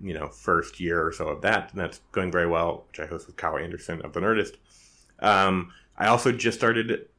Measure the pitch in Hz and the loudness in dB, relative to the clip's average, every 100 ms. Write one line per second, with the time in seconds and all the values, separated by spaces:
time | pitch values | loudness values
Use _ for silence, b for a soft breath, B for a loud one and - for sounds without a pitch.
0 | 98 78 76 - - 85 - - 87 85 | -10 -8 -8 -6 2 2 2 -4 -2 0
1 | 80 - 78 73 95 107 - 98 82 - | 0 -2 -6 -2 0 0 -2 -6 -8 -8
2 | _ 98 92 87 85 82 85 80 - - | _ -4 0 0 2 2 0 -4 -12 -14
3 | 80 82 - - 85 76 82 87 - 82 | -10 -10 -12 -6 -4 -4 -6 -10 -10 -8
4 | 76 85 101 110 85 - b b b b | -8 -2 0 0 -2 -10 b b b b
5 | b - 104 98 98 92 87 B B - | b 0 4 6 4 2 -4 B B -2
6 | 107 120 127 120 113 - 117 113 117 110 | 4 4 4 2 -2 2 2 2 0 -4
7 | - | -6